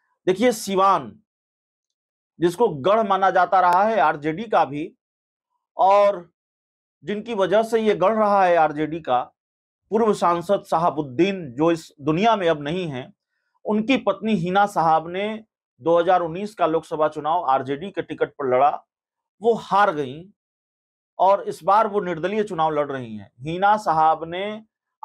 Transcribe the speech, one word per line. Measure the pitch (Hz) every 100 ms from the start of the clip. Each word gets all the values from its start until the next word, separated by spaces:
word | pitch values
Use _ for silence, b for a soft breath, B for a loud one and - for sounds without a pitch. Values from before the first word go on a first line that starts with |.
| _ _ 175
देखिए, | 180 247
सिवान | 226 196 190 196 175 113 95 _ _ _ _ _ _ _ _ _ _ _ -
जिसको | 170 170 226
गढ़ | 147 160 220 220
माना | 190 190
जाता | 180 175 190
रहा | 180 180
है | 214 214
आरजेडी | 156 156 151 160
का | 226 196 139
भी, | 147 185 _ _ _ _ _ _ _ _ -
और | 185 202 202 180 170 _ _ _ _ _ _ _
जिनकी | 147 208 226
वजह | 208 180 208
से | 220 226
ये | 214 165
गढ़ | 185
रहा | 220 208 202 180
है | 170
आरजेडी | 156 151 151 165
का, | 147 123 127 _ _ _ _ _ -
पूर्व | 208 220
सांसद | 202 175 170 170 196
साहबुद्दीन | - 170 170 143 143 123 190 190 147
जो | 120 165
इस | 165 - -
दुनिया | 139 160 226 208
में | 165
अब | 151
नहीं | 143 185 165
हैं, | 127 131 _ _ _ _ _ -
उनकी | 214 220 247
पत्नी | 202 190 220
हिना | 196 175 196 202
साहब | 180 160 160 165
ने | 185 214 220 - _ _ _
दो | 143 170
हज़ार | 170 180
उन्नीस | 170 170 208 -
का | 160
लोकसभा | 160 - 156 151
चुनाव | 151 151 175
आरजेडी | 135 135 131 143 190
के | 165
टिकट | 143 156 147
पर | - 135 127
लड़ा, | 143 - _ _ _ _ _ _
वो | 226
हार | 214 - 196 196
गईं | 151 131 151 190 _ _ _ _ _ _ _ _ -
और | 185 196
इस | 202 -
बार | 165 208 220
वो | 202
निर्दलीय | 180 165 180 214
चुनाव | 208 165 160
लड़ | 147 143
रही | 135 117 107
हैं। | 98 _
हिना | 147 180 202 214
साहब | 185 160 160 156
ने | 165 180 208 220 - _ _ _